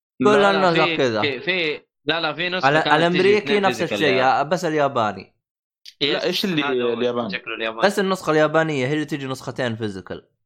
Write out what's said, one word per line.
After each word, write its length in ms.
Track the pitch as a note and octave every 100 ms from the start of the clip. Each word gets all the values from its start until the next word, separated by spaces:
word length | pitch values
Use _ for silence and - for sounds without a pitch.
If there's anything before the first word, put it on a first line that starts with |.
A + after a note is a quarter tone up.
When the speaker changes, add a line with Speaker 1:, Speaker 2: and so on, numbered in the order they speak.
| _ _
Speaker 1:
كله 140 | E3 G#3
Speaker 2:
لا، 160 | G3+
لا، 180 | G3 F#3
Speaker 1:
نسخ 120 | E3
Speaker 2:
في، 140 | D#3+ D#3+
Speaker 1:
كذا. 240 | C3+ A2
Speaker 2:
في، 180 | D3 B2+
في، 420 | D#3+ F#3 D#3+ C#3 - _ -
لا، 160 | D#3+
لا، 120 | D#3+
في 160 | C#3+ F3+
نسخة 180 | F3+ C#3
Speaker 1:
على، 80 | D3+
Speaker 2:
كانت 80 | D3+
Speaker 1:
على 220 | D3+ E3+
Speaker 2:
تجي 100 | F3+
Speaker 1:
الأمريكي 260 | F#3 G#3 -
Speaker 2:
اثنين 160 | G#3
Speaker 1:
نفس 160 | G3 A2+
Speaker 2:
physical 160 | D#3+ A2
Speaker 1:
الشيء، 180 | D3+ B2+
Speaker 2:
يا 220 | B2+ A#2+
Speaker 1:
آه، 40 |
بس 220 | C#3+ F3 E3+
الياباني. 680 | D#3 C#3 B2 G#2+ G2 - _ _ _ _ _ - -
Speaker 2:
يس، 120 | C#3+ D3+
Speaker 3:
لا، 80 |
إيش 220 | D#3+ F3+ G#3
اللي 180 | D#3+
Speaker 2:
هذا 200 | C#3+ B2+
هو 100 | A#2+
Speaker 3:
الياباني؟ 360 | A#2 A#2+ A#2+ A#2
Speaker 2:
شكله 260 | A#2+ - A2
الياباني. 320 | A2+ A2+ F#3+
Speaker 1:
بس 120 | G#3
النسخة 320 | F#3+ F#3 -
اليابانية 560 | D#3 D3+ D#3 D#3+ D3 B2+
هي 60 |
اللي 120 | D#3 D3
تجي 220 | D3+ C3+
نسختين 480 | C3 - B2 B2+ A2
physical. 520 | A2 F#2+ - E2+ - _